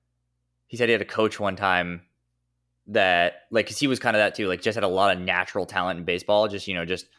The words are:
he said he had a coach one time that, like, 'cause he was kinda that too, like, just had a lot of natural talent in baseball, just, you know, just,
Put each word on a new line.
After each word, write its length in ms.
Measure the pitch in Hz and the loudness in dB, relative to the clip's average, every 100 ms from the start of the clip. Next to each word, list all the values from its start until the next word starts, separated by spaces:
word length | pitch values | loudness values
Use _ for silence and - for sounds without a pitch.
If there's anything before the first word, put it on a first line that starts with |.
| _ _ _ _ _ _ _ | _ _ _ _ _ _ _
he 100 | 117 | 0
said 140 | 117 | 2
he 20 | |
had 80 | 110 | 2
a 60 | 101 | 0
coach 340 | - 110 - | 0 0 0
one 160 | 101 92 | -4 0
time 460 | 98 90 87 87 - _ _ _ _ _ _ _ - | 2 2 0 -6 -14 _ _ _ _ _ _ _ -2
that, 560 | 107 95 87 87 - - | 2 4 4 2 -2 -4
like, 160 | 113 104 | -2 -2
'cause 120 | 104 | -2
he 80 | 143 | -2
was 120 | 123 | 0
kinda 200 | 120 107 | 0 2
that 160 | 104 | 2
too, 120 | - 98 | 0 -4
like, 120 | 107 | -2
just 140 | 113 107 | -4 -2
had 80 | |
a 40 | 101 | 0
lot 280 | 92 98 90 | 2 2 2
of 60 | |
natural 420 | 92 90 92 101 | 0 -2 -2 -4
talent 340 | 90 95 90 87 | -4 -4 -4 -4
in 60 | |
baseball, 440 | 85 90 - 104 107 | -4 -4 0 2 2
just, 200 | 101 101 | -2 -6
you 60 | |
know, 100 | 90 | -6
just, 220 | 85 90 - | -4 -6 -8